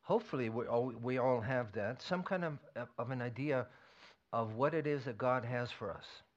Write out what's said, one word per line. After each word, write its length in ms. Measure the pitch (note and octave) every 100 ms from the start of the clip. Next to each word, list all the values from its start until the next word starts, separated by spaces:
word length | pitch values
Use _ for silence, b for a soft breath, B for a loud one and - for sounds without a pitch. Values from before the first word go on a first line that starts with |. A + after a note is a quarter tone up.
Hopefully, 480 | - G3+ A3+ C#3+ A#2
we 160 | A2+ A#2
all, 240 | A#2 B2+ A#2
we 160 | A#2 B2+
all 220 | B2 B2+
have 320 | G#2+ C3 A#2+
that, 300 | G#2 G2+ B2+
some 220 | - F3+
kind 200 | F3+ F#3+
of, 100 | E3+ D3 - - A#2+ -
of 100 | B2
an 120 | C3
idea 460 | B2 A#2 C#3+ C3+ B2 B B B B B _
of 220 | A2+ A2+ A2
what 180 | C#3
it 120 | D#3+ D3
is 200 | C#3+ C3
that 120 | G#2
God 280 | B2+ B2+ A#2
has 260 | B2 B2
for 200 | - G#2
us. 140 | D#2+ - - -